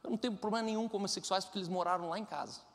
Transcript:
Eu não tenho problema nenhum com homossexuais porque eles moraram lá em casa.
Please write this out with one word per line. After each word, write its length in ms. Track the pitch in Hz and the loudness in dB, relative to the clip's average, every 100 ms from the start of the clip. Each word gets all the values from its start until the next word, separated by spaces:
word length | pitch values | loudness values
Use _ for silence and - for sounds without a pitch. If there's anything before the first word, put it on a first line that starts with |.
Eu 80 | - | 0
não 60 | 226 | 0
tenho 180 | 247 196 | 0 0
problema 300 | 214 226 220 | 0 2 2
nenhum 220 | 220 226 | 0 0
com 80 | 202 | 0
homossexuais 480 | 196 - - 190 | 0 -2 2 2
porque 140 | 190 202 | 2 -4
eles 100 | 175 | -2
moraram 400 | 180 170 180 170 | 0 2 2 2
lá 100 | 185 | -2
em 60 | |
casa. 360 | 214 147 113 - - | -4 -6 -6 -10 -16